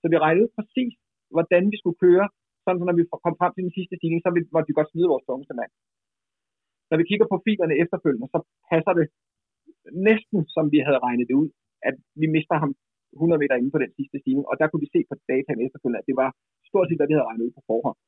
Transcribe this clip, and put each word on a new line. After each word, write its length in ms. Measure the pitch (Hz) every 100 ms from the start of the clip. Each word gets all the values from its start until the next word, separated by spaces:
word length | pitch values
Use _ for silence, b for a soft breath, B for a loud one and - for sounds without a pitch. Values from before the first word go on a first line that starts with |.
Så 60 | 170
vi 40 | 160
regnede 200 | 156 170 233
ud 60 | -
præcis, 360 | 214 - 247 - _ _ _
hvordan 300 | 160 165 180 196
vi 40 | 208
skulle 180 | - -
køre, 220 | 180 180 202 _ _ _
sådan 140 | - 185
så 40 | 175
når 100 | 170
vi 60 | 170 156
kom 100 | 175 165
frem 120 | 180
til 100 | - 180
den 80 | 165
sidste 180 | 180 175
stigning, 220 | 165 165
så 80 | 180 175 170
måtte 140 | 165 156
vi 80 | 151
godt 120 | 156
smide 220 | 165 175
vores 140 | 135 -
tungeste 260 | 131 143 127
mand. 120 | 110 _ _ _ _ _ _ _ _ _ _ _ _
Når 60 | 160
vi 80 | 170
kigger 160 | 208 214
på 40 | 185 220
filerne 280 | 208 170 143
efterfølgende, 460 | 170 180 160 123 131
så 40 | 165 - _ _
passer 220 | 165 160 175
det 60 | 156 _ _ _ _ _ _ - - 170 196
næsten, 300 | 214 - 202 156
som 100 | - 156
vi 40 | 147 143
havde 160 | 135 123
regnet 220 | 120 120
det 60 | 131
ud, 60 | 151 _ _ _ -
at 60 | 131 _ -
vi 60 | 156 156
mister 200 | 156 160
ham 80 | 147 139 _ _ _ 131
hundrede 200 | 160 160
meter 140 | 143 127
inden 180 | 127
for 80 | 147
den 80 | 127 _
sidste 180 | 139 143
stigning, 240 | 139 135 139
og 40 | 139
der 60 | 156
kunne 160 | 160
vi 100 | 147
se 60 | 175 -
på 40 | - _
dataen 300 | 127 135 - 120
efterfølgende, 360 | - 127 113
at 60 | -
det 60 | 131
var 80 | 131 - _ _ _
stort 160 | 196 175
set, 120 | 156
hvad 100 | 147
vi 60 | 151
havde 120 | 113
regnet 160 | 113 117
ud 60 | -
på 60 | _
forhånd. 260 | 117 123 -